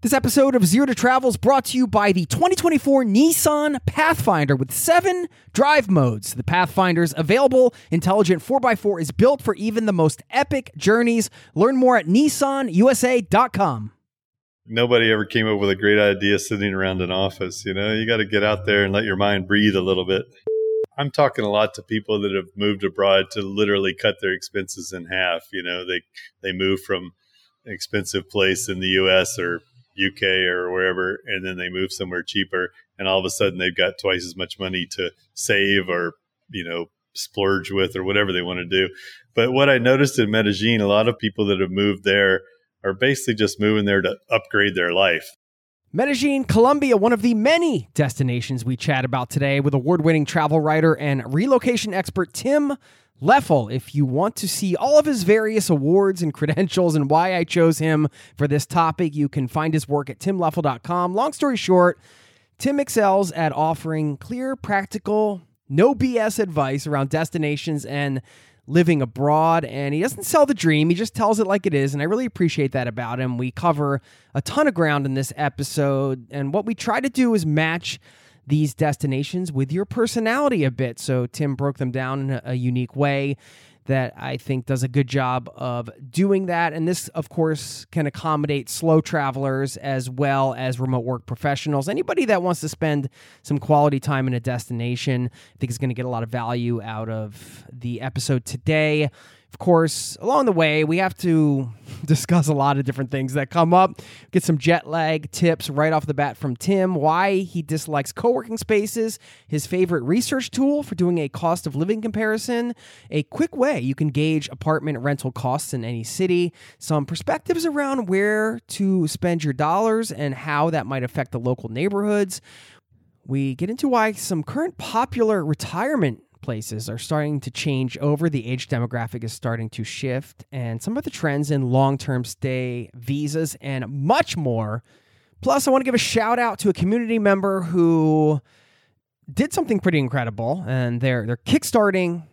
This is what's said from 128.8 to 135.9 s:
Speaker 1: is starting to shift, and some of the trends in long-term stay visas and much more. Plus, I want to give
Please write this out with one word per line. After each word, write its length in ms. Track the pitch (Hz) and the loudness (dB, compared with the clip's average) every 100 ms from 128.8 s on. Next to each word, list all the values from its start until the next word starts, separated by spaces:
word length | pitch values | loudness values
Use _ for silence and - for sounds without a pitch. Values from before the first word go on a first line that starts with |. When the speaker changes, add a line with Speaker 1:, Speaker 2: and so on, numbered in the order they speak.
| 117 120 113 120 | -2 -4 -8 -8
Speaker 1:
is 80 | 113 | -10
starting 380 | - 123 117 110 | -8 -6 -4 -6
to 160 | - 110 | -8 -10
shift, 580 | - 135 127 - _ - | -6 -4 -6 -8 _ -14
and 300 | 139 120 113 | -10 -8 -6
some 140 | - 240 | -6 -6
of 80 | 311 | -8
the 40 | |
trends 400 | - 160 139 147 | -4 -2 -2 0
in 220 | 143 127 | -2 2
long-term 540 | 131 135 139 - 127 120 | 2 2 0 -4 -4 -4
stay 640 | - 139 127 127 123 113 | -6 -4 -4 -6 -8 -12
visas 640 | 123 117 139 147 156 160 - | -12 -6 -4 -2 -2 -4 -6
and 260 | 135 135 117 | -8 -6 -6
much 480 | 139 143 269 - 196 | -4 0 0 0 -4
more. 480 | 139 113 107 113 _ _ _ _ _ _ | -2 -2 -2 -6 _ _ _ _ _ _
Plus, 280 | 254 269 277 | 0 0 4
I 20 | |
want 80 | 262 | 2
to 60 | |
give 100 | 262 | 2